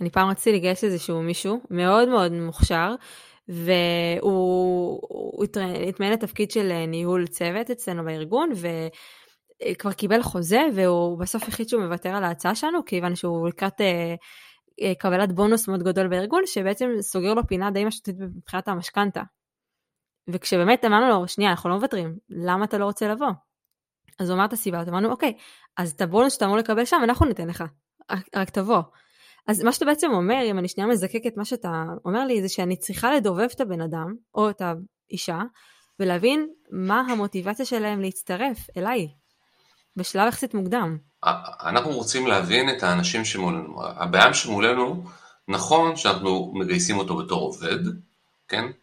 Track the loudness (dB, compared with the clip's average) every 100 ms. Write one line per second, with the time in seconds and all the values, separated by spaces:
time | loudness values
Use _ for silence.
0 | -2 2 2 2 2 2 2 0 0 -2
1 | -2 -4 -2 -4 -2 -4 -4 0 4 6
2 | 6 4 2 0 -4 0 2 2 0 -4
3 | -10 -20 -20 _ -14 -6 0 2 2 0
4 | 0 0 0 2 2 2 2 0 -2 -6
5 | -8 -10 -8 -4 -4 -2 -4 -4 -4 -2
6 | 0 0 0 -2 0 0 0 0 -2 -2
7 | 0 0 0 -2 -2 -2 -4 -4 -4 -4
8 | -4 -4 0 0 2 0 -4 -4 -6 -10
9 | -20 -20 -20 _ _ -8 -6 -4 -4 -2
10 | 2 2 2 -2 2 4 4 4 4 4
11 | 2 -2 -4 -4 -6 -6 -2 0 0 -4
12 | -4 -2 -2 -2 -2 -2 0 -2 -2 -2
13 | -2 -2 -2 -2 -2 -2 -4 0 0 0
14 | -2 -6 -12 -20 -20 _ _ -4 -2 0
15 | 2 4 2 4 4 4 2 0 0 2
16 | 2 0 0 0 0 0 -2 0 -2 -2
17 | -2 -2 0 0 0 0 0 0 -2 -4
18 | -8 -8 -10 -12 -8 -6 -4 -4 -4 -2
19 | -2 -2 -10 _ _ _ _ _ _ _
20 | _ _ -8 -6 0 2 4 4 4 4
21 | 4 2 0 0 0 0 0 -2 -2 -4
22 | -6 -8 -12 -6 -2 0 0 0 -2 -2
23 | -2 0 -2 -2 _ _ _ _ _ _
24 | _ -6 -2 2 0 0 -4 -4 -2 0
25 | 0 0 -2 -2 -10 -20 _ -6 -4 -2
26 | 0 4 4 2 2 2 2 0 2 2
27 | 4 4 2 2 -6 -8 -10 -14 _ _
28 | -8 -8 -4 -4 -2 -2 2 2 0 _
29 | _ _ -20 _ -2 2 2 2 2 2
30 | 2 2 2 2 0 0 -2 -2 0 2
31 | 0 -4 -4 -4 -6 -6 -4 -4 -6 -8
32 | -4 -2 0 0 0 -2 -2 -2 -6 -2
33 | 2 2 2 0 0 -2 -4 -4 -4 -6
34 | -8 -10 _ -2 0 0 -6 -6 -10 _
35 | _ -8 -4 -4 -4 _ _ _ _ -2
36 | 0 2 4 2 0 -8 -12 -4 0 2
37 | 2 0 -2 -4 -4 -4 -2 -2 -2 -2
38 | -4 -6 -6 -4 -2 -4 -8 -6 -2 -2
39 | -4 -8 _ _ _ _ _ _ _ -8
40 | -4 2 2 0 -4 -2 -2 0 -2 -4
41 | -10 _ 0 0 -4 -8 -2 0 0 -2
42 | -2 0 2 2 4 2 2 2 2 2
43 | 2 0 -2 -2 -2 -2 -6 -8 -8 -6
44 | 2 8 8 6 -2 2 2 2 0 -4
45 | -10 -18 -20 _ -4 -4 4 4 4 2
46 | 0 2 0 0 -2 -4 -2 0 0 0
47 | -2 -4 -2 -2 -2 -4 -4 -2 -4 -6
48 | -12 _ _ _ -6 -4 -4 -8